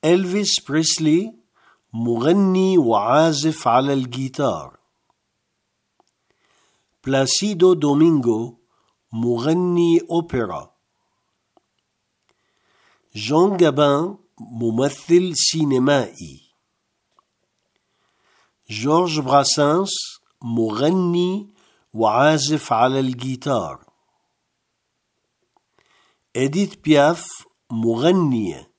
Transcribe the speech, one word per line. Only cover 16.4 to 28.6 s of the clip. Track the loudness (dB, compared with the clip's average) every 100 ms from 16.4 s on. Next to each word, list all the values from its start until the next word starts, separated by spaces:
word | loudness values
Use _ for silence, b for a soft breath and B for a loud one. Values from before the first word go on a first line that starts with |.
| _ _ _ _ _ _ _ _ _ _ _ _ _ _ _ _ _ _ _ _ _ _ _
جورج | -8 0 2 2 -2
براسانس، | 2 2 2 0 2 0 -2 -6 -10 -16 _ _
مغني | -8 -2 -2 -2 -2 0 0 0 -2 -4 -10 b b b b
وعازف | -2 0 2 2 2 0 -4 -2
على | 0 0 0
الجيتار. | -4 -6 -8 -8 -4 -4 -4 -12 _ _ _ _ _ _ _ _ _ _ _ _ _ _ _ _ _ _ _ _ _ _ _ _ _ -4
إديث | -2 0 -4
بياف، | -4 2 4 4 2 -6 -14 -18 _ _
مغنية. | -4 -2 0 2 2 2 -2 -4 -8